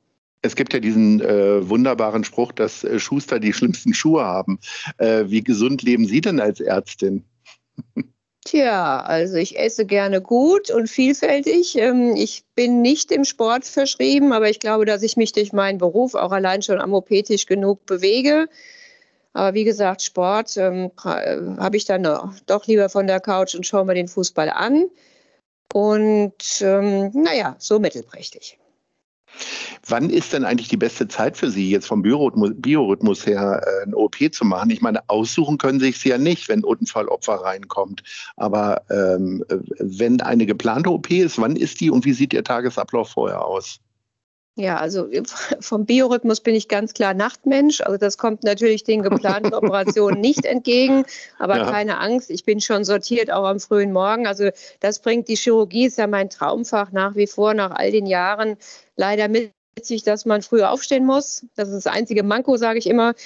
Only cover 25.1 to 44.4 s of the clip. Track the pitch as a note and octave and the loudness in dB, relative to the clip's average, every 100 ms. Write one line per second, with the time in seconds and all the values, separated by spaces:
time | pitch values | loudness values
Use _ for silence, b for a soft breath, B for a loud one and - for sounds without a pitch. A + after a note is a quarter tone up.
25.1 | b b b _ _ - G3+ G#3 G#3+ G#3+ | b b b _ _ -6 0 2 2 2
26.1 | G#3+ G3+ - - - G3 G3 G3+ G3 G3 | 2 0 -4 -8 -2 2 2 2 0 0
27.1 | B3+ E4 C#4+ E3+ - - G#3+ G3 B2 - | 0 2 0 -2 -6 0 0 0 -4 -12
28.1 | - - - - - _ _ _ _ _ | -18 -18 -18 -20 -20 _ _ _ _ _
29.1 | _ _ B B B B B - A#2 D#3+ | _ _ B B B B B -4 -2 0
30.1 | - - D3 A2+ A#3+ A2+ G#2+ A#2 - G#2+ | 0 0 -2 0 -2 -2 -2 -2 -2 -6
31.1 | - A2 - C#3+ G2 F#2+ G2 - G#2+ G2 | -2 -4 -2 -4 -2 0 0 0 0 2
32.1 | C#3+ C#3 A2+ G#2 A2+ A#2+ D3+ G#2+ G2+ A2 | 2 2 2 0 -2 0 2 2 2 0
33.1 | F#2+ - G2+ G2+ G2 - G2 G2+ - G#2+ | 0 0 0 0 -2 -2 -4 -2 0 0
34.1 | - F#3+ - A2 F2+ A#2 - A#2 A2 - | 0 -2 0 0 2 0 0 0 -2 -2
35.1 | G#2+ A2+ - D3+ D3 C3+ C3+ C3 A#2 C3+ | -2 0 0 0 0 0 2 0 0 0
36.1 | B2 D3+ E3+ - A2 G#2 A2+ A#2 A2+ G#2+ | 2 2 0 0 0 0 -2 -2 -4 -4
37.1 | - - G2+ F#2 F#2+ G2 - G2 F#2+ B | -4 -2 -4 -4 -8 -6 -6 -6 -8 B
38.1 | B B - G#2+ G#2 G#2 - - G2+ F#2+ | B B -6 -2 0 0 -2 -2 0 0
39.1 | F#2 F#2 F#2 - F#2+ - - G#2 F#2+ A#2 | 0 -2 -6 -4 -6 -6 -8 -8 -2 2
40.1 | B2 - A#2+ G#2 G#2 A#2+ A#2 F3+ E3+ - | 2 2 2 2 0 -2 -2 0 -2 0
41.1 | F3 F3 - A2+ D#3 D3+ - D#3+ B2+ C#3 | 2 2 0 -2 0 -4 0 2 4 2
42.1 | B2 C#3 A#2 A2+ A#2+ B2 A2 G#2+ A#2+ A2+ | 2 2 0 -2 -2 -2 -4 -2 -2 -2
43.1 | - G#2+ F2+ - F#2+ - - _ _ _ | -2 -2 -2 -4 -4 -6 -14 _ _ _
44.1 | _ _ _ | _ _ _